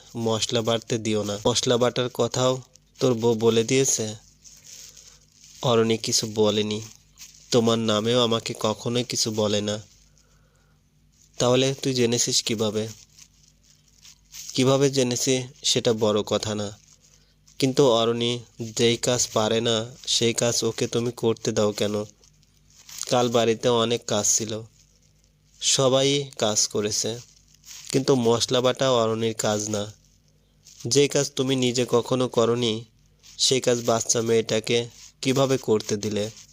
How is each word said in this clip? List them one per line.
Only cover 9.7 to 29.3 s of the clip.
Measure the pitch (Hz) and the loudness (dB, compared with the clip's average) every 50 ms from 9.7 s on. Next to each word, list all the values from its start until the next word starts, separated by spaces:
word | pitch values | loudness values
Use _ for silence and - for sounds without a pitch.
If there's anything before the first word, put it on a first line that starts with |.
| 104 107 104 - _ _ _ _ _ _ _ _ _ _ _ _ _ _ _ _ _ _ _ _ _ _ _ _ _ _ _ _ _ | -4 -6 -8 -14 _ _ _ _ _ _ _ _ _ _ _ _ _ _ _ _ _ _ _ _ _ _ _ _ _ _ _ _ _
"তাহলে | - 131 123 123 131 131 135 135 | 0 2 2 4 4 2 0 -2
তুই | - - 139 131 | -2 -4 -2 0
জেনেছিস | 123 120 113 120 120 - 131 123 - - | 2 2 2 2 0 0 0 -2 -2 -2
কিভাবে?" | - 117 104 110 107 101 107 110 110 110 - - _ _ - - - _ _ _ _ _ _ _ _ _ _ _ _ _ _ - - - _ _ _ - - - - - | -2 -2 -2 -2 -2 -2 -2 -4 -6 -10 -16 -20 _ _ -20 -20 -20 _ _ _ _ _ _ _ _ _ _ _ _ _ _ -20 -20 -20 _ _ _ -20 -18 -16 -6 -2
কিভাবে | 135 127 131 139 135 143 139 | 0 2 4 4 4 2 2
জেনেছি | 131 139 127 123 123 117 - 135 131 127 127 127 - _ - | 2 2 0 0 -2 -2 -2 0 0 -2 -2 -6 -10 _ -4
সেটা | - - 123 - 127 113 | -2 -2 0 2 0 2
বড় | 110 113 107 104 104 98 | 2 2 2 2 2 0
কথা | - 107 101 - 107 104 | 0 -2 -2 -2 -2 -4
না, | 104 104 101 107 - _ _ - _ _ _ _ _ _ _ _ _ _ _ _ - | -6 -6 -8 -10 -14 _ _ -20 _ _ _ _ _ _ _ _ _ _ _ _ -2
কিন্তু | 139 131 127 147 143 | -2 0 4 4 4
অরণি | 131 113 113 113 113 117 120 120 120 120 120 113 - _ - | 6 4 4 2 2 0 0 -2 -2 -4 -4 -8 -12 _ -12
যেই | 117 113 110 - 117 117 117 | -12 -8 -2 2 2 2 2
কাজ | 117 - 131 123 120 - | 2 0 -2 0 0 -2
পারে | - - 113 107 107 113 113 | -2 0 0 0 2 0 0
না, | 117 120 113 110 113 123 135 - - | 0 0 0 0 -2 -6 -12 -12 -6
সেই | - - - 117 117 113 | -4 -2 0 0 0 0
কাজ | - 120 117 113 - 113 | 0 0 -2 0 -2 -2
ওকে | 113 110 - 123 | -4 -2 -4 -4
তুমি | 117 - 120 117 123 | -2 -2 -2 -4 -4
করতে | 117 - - 113 110 - - 120 | -4 -2 -2 -2 -2 -2 -4 -4
দাও | 110 113 107 104 | 0 0 0 0
কেন? | 101 - 110 104 104 104 104 - - _ _ _ _ _ _ _ _ _ _ _ _ - - - - - - - | 0 0 -2 -2 -2 -4 -6 -6 -12 _ _ _ _ _ _ _ _ _ _ _ _ -20 -20 -16 -14 -12 -4 0
কাল | 135 123 123 120 | 0 2 2 2
বাড়িতে | 117 120 113 117 113 107 - 127 | 2 2 2 2 2 2 2 2
অনেক | 120 117 110 117 120 117 - | 2 2 2 0 0 -2 -4
কাজ | - 120 104 - - - | -2 -2 0 0 0 0
ছিল, | - 110 107 110 107 113 - _ _ _ _ _ _ _ _ _ _ _ _ _ _ _ _ _ - | 0 -2 -4 -8 -8 -10 -14 _ _ _ _ _ _ _ _ _ _ _ _ _ _ _ _ _ -6
সবাই | - - - - 135 131 131 135 135 139 143 143 139 131 - | -2 0 2 4 4 4 4 4 4 2 2 0 -2 -6 -4
কাজ | - 117 107 107 - - | -2 0 0 2 0 -2
করেছে, | - - 110 104 104 107 - - 107 113 123 - - _ _ _ _ _ _ - - - - - - | -2 -2 -2 -2 -2 -2 -4 -4 -4 -6 -10 -12 -18 _ _ _ _ _ _ -20 -20 -20 -18 -6 -2
কিন্তু | - 139 131 - 139 | -2 0 2 2 2
মশলা | 127 117 117 117 113 - - 131 123 | 4 4 4 2 2 2 0 0 2
বাটা | 123 127 123 - 135 135 | 2 2 0 0 2 2
অরণির | 127 117 113 113 113 110 113 113 | 2 2 2 0 0 -2 -2 -4